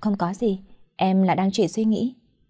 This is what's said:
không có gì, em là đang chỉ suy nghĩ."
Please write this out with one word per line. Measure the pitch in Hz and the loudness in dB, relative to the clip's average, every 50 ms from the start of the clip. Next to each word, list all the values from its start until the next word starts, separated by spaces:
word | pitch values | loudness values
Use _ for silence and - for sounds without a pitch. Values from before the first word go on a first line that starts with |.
không | - 214 202 | -4 -4 -2
có | 196 180 170 196 | -2 -2 -4 -4
gì, | - 240 214 190 190 - - - - - _ _ | -2 -2 -2 -2 -4 -8 -16 -20 -20 -20 _ _
em | - 190 190 190 190 190 | -2 0 2 2 4 4
là | 180 156 | 2 2
đang | 170 190 196 | 2 0 0
chỉ | 196 - 196 | 2 0 0
suy | 160 - 220 220 | 0 0 0 0
nghĩ." | 220 220 - 233 262 254 - _ _ _ _ _ | 0 0 0 -2 -4 -6 -10 _ _ _ _ _